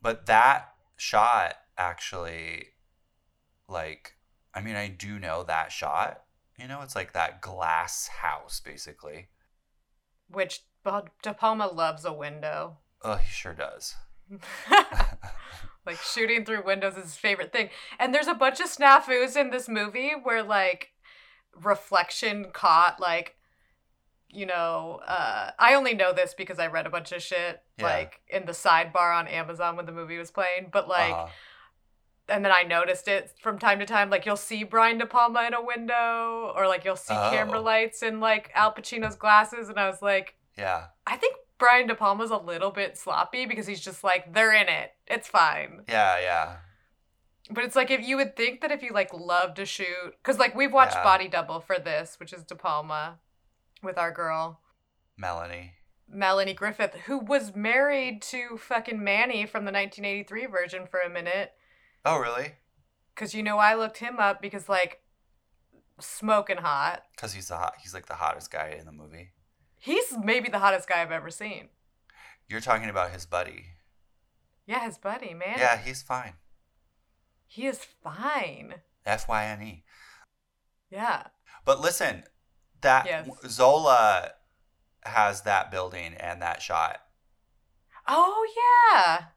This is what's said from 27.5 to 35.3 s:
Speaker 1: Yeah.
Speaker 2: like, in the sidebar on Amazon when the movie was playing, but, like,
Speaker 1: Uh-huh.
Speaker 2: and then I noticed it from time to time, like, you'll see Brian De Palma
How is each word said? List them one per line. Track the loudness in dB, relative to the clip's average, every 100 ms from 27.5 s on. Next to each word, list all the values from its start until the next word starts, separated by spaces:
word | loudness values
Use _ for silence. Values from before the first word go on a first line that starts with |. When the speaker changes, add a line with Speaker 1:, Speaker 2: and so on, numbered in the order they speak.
| -8 _ -6
Speaker 1:
Yeah. | -2
Speaker 2:
like, | -2 -4 -12 _
in | -8 -6
the |
sidebar | -2 4 4 4 0 2 0
on | -2
Amazon | -6 -6 -4 -4 -4
when | -10
the |
movie | -10 -10 -10
was | -10
playing, | -4 -2 -2 -2
but, | -2 0
like, | 0 0 -2
Speaker 1:
Uh-huh. | -8 -14 -20 -20 -20 _ _ _ _ _ -4
Speaker 2:
and | -2 6
then |
I | 6
noticed | 6 2 2 -2 0
it | -2 -2 -8
from | -8 0
time | 2 2
to | 2
time, | 0 2
like, | 0
you'll | 0 -4
see | -4 -8
Brian | -2 4 4 4
De | 0
Palma | 2 4